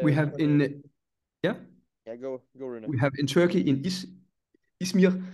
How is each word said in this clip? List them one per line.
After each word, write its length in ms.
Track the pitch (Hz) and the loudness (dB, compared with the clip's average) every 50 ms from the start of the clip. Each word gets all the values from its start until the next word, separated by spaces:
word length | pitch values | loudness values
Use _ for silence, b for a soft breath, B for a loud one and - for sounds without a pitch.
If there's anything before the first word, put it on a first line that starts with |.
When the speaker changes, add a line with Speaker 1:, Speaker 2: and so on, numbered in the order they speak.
| 143 | 2
Speaker 1:
We 100 | 151 143 | 2 2
Speaker 2:
uh, 20 | |
Speaker 1:
have 180 | 156 156 147 147 - | 2 2 0 0 0
in, 420 | 160 147 147 147 143 135 143 143 - - _ _ _ _ _ _ _ _ _ _ - | 2 2 4 4 2 0 -2 -8 -18 -20 _ _ _ _ _ _ _ _ _ _ -4
yeah? 140 | 175 226 - - - _ _ _ _ _ _ - 113 | -4 -4 -4 -10 -20 _ _ _ _ _ _ -18 -16
Speaker 2:
Yeah, 80 | 117 | -14
go, 260 | 120 127 135 131 127 _ _ _ 127 | -12 -10 -10 -10 -12 _ _ _ -14
go, 80 | 135 | -12
Rune. 220 | 131 120 117 110 131 | -12 -12 -10 -8 -6
Speaker 1:
We 100 | 151 117 | -2 0
have 160 | 135 139 139 - | 0 0 0 -2
in 80 | 147 139 | -4 0
Turkey, 420 | - 180 175 175 180 180 180 - | 2 4 4 4 2 2 2 2
in 160 | 135 135 139 | 0 0 -2
Iz-, 220 | 190 - - - - - - _ _ _ _ _ _ _ _ _ _ _ - 180 | -4 -6 -8 -10 -14 -18 -20 _ _ _ _ _ _ _ _ _ _ _ -10 -6
Izmir, 400 | 180 - 190 185 185 185 185 B B | 0 2 4 4 4 4 2 B B